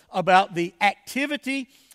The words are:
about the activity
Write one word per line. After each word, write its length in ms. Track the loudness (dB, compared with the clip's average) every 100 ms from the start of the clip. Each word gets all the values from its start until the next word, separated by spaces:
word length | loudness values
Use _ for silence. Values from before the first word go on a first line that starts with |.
| _
about 440 | -6 4 4 4
the 200 | -4 -6 0
activity 880 | -2 -2 -10 -6 -6 -6 -6 -8 -8 _ _